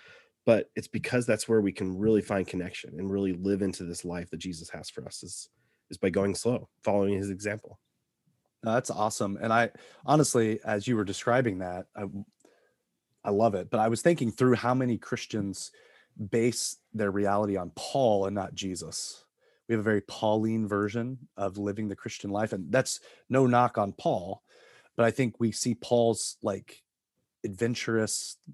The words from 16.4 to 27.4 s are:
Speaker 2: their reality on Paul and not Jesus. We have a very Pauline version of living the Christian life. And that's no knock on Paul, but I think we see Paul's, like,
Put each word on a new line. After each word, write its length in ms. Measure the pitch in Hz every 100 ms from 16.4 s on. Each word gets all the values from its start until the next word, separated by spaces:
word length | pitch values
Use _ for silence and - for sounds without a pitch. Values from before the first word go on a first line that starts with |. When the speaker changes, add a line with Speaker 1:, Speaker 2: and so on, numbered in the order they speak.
| 120 - - - _ 107
Speaker 2:
their 160 | 101
reality 460 | 98 98 101 104 95
on 140 | 87 -
Paul 500 | - 135 120 104 98
and 80 |
not 220 | 101 95 -
Jesus. 680 | 98 85 82 - - - _ _ _ _ -
We 60 |
have 80 | 113
a 20 |
very 180 | 104 104
Pauline 640 | - - 107 107 110 113 104
version 520 | 101 104 117 120 131 - -
of 220 | 98 98
living 300 | 101 101 107
the 60 | 98
Christian 360 | 117 - 101
life. 220 | 104 110
And 180 | 101 80
that's 300 | 127 127 - - - -
no 160 | 131 127
knock 320 | 123 120 113
on 160 | 101
Paul, 480 | - 170 110 87 95 _ _ - - _ -
but 80 | 117
I 60 |
think 280 | 120 123 -
we 140 | 113
see 220 | - 123 113
Paul's, 600 | - 120 117 110 - -
like, 380 | 110 98 - - _ _ _ _ _ _